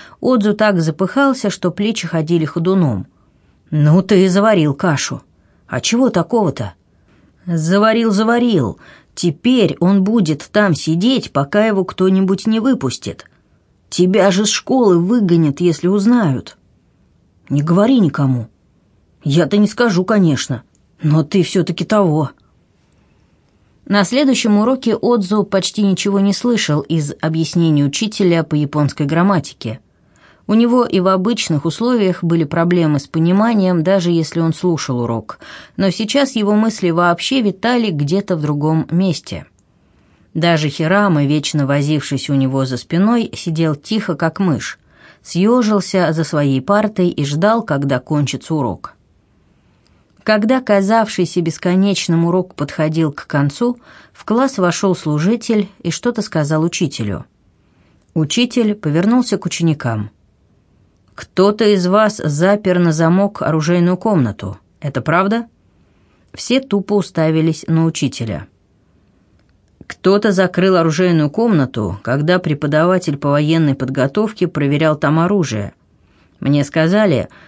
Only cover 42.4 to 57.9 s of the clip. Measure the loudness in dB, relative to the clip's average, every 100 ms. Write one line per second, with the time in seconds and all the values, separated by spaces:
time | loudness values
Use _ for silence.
42.4 | 0 0 -2 -4 -4 0 2 2 -2 -6
43.4 | -6 -2 -2 -2 -4 -4 -4 -2 -2 0
44.4 | 0 0 -4 -14 _ _ -20 _ -8 0
45.4 | 2 2 2 0 0 0 0 0 -2 0
46.4 | 0 0 0 0 0 0 -2 -2 -4 0
47.4 | 0 0 -2 -2 -2 -2 -2 -2 -2 -4
48.4 | -6 -4 -4 -6 -12 -20 _ _ _ _
49.4 | _ _ _ _ _ _ _ _ -2 0
50.4 | 2 0 0 0 2 0 0 -2 -2 -2
51.4 | -4 -4 -2 0 0 0 0 0 2 0
52.4 | -2 -6 -8 -4 -2 0 -2 -4 -6 -2
53.4 | -2 0 -2 -4 -10 -20 -20 -14 -4 0
54.4 | 0 0 -2 0 -2 -2 -2 0 0 -2
55.4 | 0 -2 -2 -6 -8 -4 -4 -4 -4 -2
56.4 | 0 0 0 -2 -4 -4 -6 -6 -10 _
57.4 | _ _ _ _ _